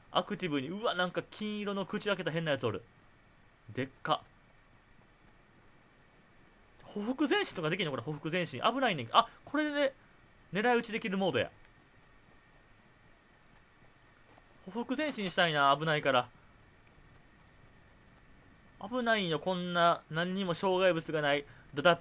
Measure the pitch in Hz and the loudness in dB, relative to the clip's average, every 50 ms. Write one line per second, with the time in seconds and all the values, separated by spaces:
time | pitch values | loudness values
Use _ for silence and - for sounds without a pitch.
0 | - - - - 185 - 208 170 180 175 147 143 131 143 180 202 220 214 170 175 | -20 -2 -2 -2 -2 -2 -6 -6 -4 -4 -2 -2 -4 -4 -8 -4 -4 -4 0 0
1 | 180 180 175 170 165 - - - 214 214 208 208 208 202 202 196 190 - - 208 | -2 -2 -2 -8 -10 -10 -10 -10 -8 -8 -6 -6 -6 -6 -4 -6 -6 -6 -6 -6
2 | - 208 202 190 180 165 147 170 165 160 143 127 - 117 101 92 - - - - | -4 -4 -4 -2 -4 -4 -4 -4 -2 -2 -2 0 0 -2 -4 -4 -8 -14 -20 -20
3 | - - - - - - - - - - _ _ _ - 107 - 131 147 - - | -20 -20 -20 -20 -20 -20 -20 -20 -20 -20 _ _ _ -12 -8 -6 -6 -8 -8 -12
4 | - - 156 - - - - - - - - - - - - - _ _ - - | -4 -4 -4 -4 -4 -14 -20 -20 -20 -20 -20 -20 -20 -20 -20 -20 _ _ -20 -20
5 | - - - _ _ - - - - - - - - - - - - - - - | -20 -20 -20 _ _ -20 -20 -20 -20 -20 -20 -20 -20 -20 -20 -20 -20 -20 -20 -20
6 | - - - - - - - - - - - - - - - - - - - 208 | -20 -20 -20 -20 -20 -20 -20 -20 -20 -20 -20 -20 -20 -20 -20 -20 -20 -12 -8 -6
7 | 202 220 262 262 311 277 320 415 392 - - 190 160 151 170 185 202 160 131 - | -4 -4 -2 0 0 2 2 0 0 -2 -4 -4 -2 -2 -2 -2 -2 -4 -4 -6
8 | - 151 151 147 - 160 151 185 175 - - 123 123 220 240 269 269 240 190 147 | -6 -6 -10 -8 -6 -4 -2 -2 -4 -4 -6 -2 -2 0 0 2 0 0 0 -2
9 | 117 117 - 156 - - - - - - - 285 302 - 285 285 285 269 - - | -6 4 4 4 4 4 -4 -20 -20 -6 -4 -2 -2 -2 0 0 0 0 -2 -6
10 | - - - - - - - - - - - 185 214 247 247 233 - - 202 220 | -20 -20 -20 -20 -20 -20 -20 -20 -20 -8 -6 -2 2 2 2 2 0 -2 -6 -6
11 | 226 226 190 190 196 180 135 120 92 - - - - - - - - - - - | -4 -2 -2 0 0 2 2 2 0 0 -4 -18 -20 -20 -20 -20 -20 -20 -20 -20
12 | - - - - - - - - - - - - - - - - - - - - | -20 -20 -20 -20 -20 -20 -20 -20 -20 -20 -20 -20 -20 -20 -20 -20 -20 -20 -20 -20
13 | - - - - _ _ - - - - - - - _ - - - - - - | -20 -20 -20 -20 _ _ -20 -20 -20 -20 -20 -20 -20 _ -20 -20 -20 -20 -20 -20
14 | - - - - - - - - - - - - - 190 185 226 233 - 262 254 | -20 -20 -20 -20 -20 -20 -20 -20 -20 -20 -20 -18 -18 -10 -6 -6 -4 -2 -2 -2
15 | 311 302 262 - 202 180 - - 180 165 156 147 139 139 139 147 156 160 156 151 | -2 -2 -2 -2 -4 -2 2 2 2 4 4 4 6 6 6 4 2 0 0 2
16 | 147 143 131 123 120 - - - - - - - - - - - - - - - | 2 4 2 2 2 0 -10 -20 -20 -20 -20 -20 -20 -20 -20 -20 -20 -20 -20 -20
17 | - - - - - - - - - - - - - - - - - - - - | -20 -20 -20 -20 -20 -20 -20 -20 -20 -20 -20 -20 -20 -20 -20 -20 -20 -20 -20 -20
18 | - - - - - - - - - - - - - - - - - 196 233 254 | -20 -20 -20 -20 -20 -20 -20 -20 -20 -20 -20 -20 -20 -20 -18 -14 -12 -6 -4 -2
19 | 240 233 226 214 196 170 156 147 - 185 185 180 180 180 175 175 170 170 165 - | 2 2 2 2 2 0 0 0 0 0 -2 -2 -2 -2 2 4 6 6 4 4
20 | - - 156 160 175 180 185 196 196 180 165 - - 190 185 180 190 185 175 165 | -2 -6 -4 -2 -2 -2 -2 -2 -2 -2 -2 0 2 2 2 4 4 4 4 2
21 | 160 - 156 156 151 143 143 147 - - - - - - - 139 - 180 170 - | 0 -2 -2 0 2 2 2 0 0 -6 -18 -20 -20 -10 -8 2 4 4 4 4